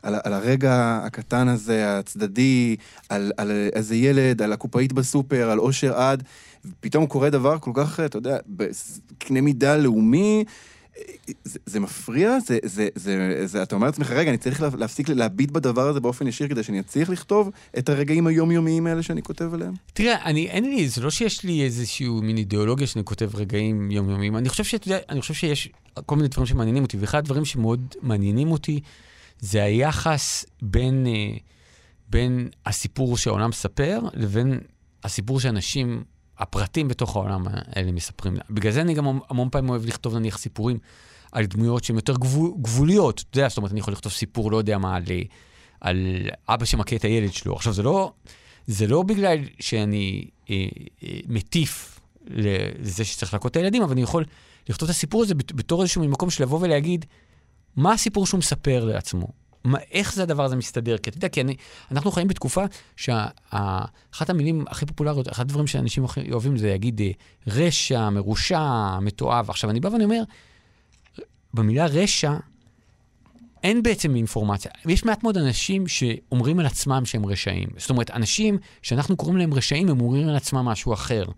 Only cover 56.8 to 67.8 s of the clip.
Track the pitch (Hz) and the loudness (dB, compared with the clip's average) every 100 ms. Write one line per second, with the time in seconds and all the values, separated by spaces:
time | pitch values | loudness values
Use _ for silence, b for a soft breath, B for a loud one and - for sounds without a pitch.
56.8 | 151 175 160 b b b b b _ - | 2 -2 -4 b b b b b _ 2
57.8 | 165 220 226 202 190 190 - - 143 123 | 4 4 2 0 2 2 0 0 2 2
58.8 | 113 107 - 92 87 - _ _ 127 143 | 2 -2 -4 -6 -6 -10 _ _ 0 0
59.8 | - 185 196 196 175 147 135 127 117 123 | 0 -2 0 -2 -2 0 0 0 -4 -4
60.8 | 113 110 - 160 - - 131 131 B B | -2 -2 -4 -4 -4 -2 -2 -4 B B
61.8 | B 135 190 175 190 180 131 180 196 B | B -2 0 0 0 -2 -2 -2 -2 B
62.8 | B - - 117 107 - _ 104 101 95 | B -8 -4 -2 -4 -10 _ -4 -2 -4
63.8 | - b b - 160 180 147 160 143 - | -6 b b -6 -2 0 0 0 -4 -6
64.8 | 147 - 147 143 123 - 127 143 147 135 | -8 -2 -2 -2 -4 -4 -2 0 0 0
65.8 | 120 - 127 - - 120 131 131 104 95 | -2 -2 -2 -4 -4 -2 0 0 0 0
66.8 | 117 110 101 92 b b 113 110 170 - | 0 0 -2 -4 b b -4 2 2 2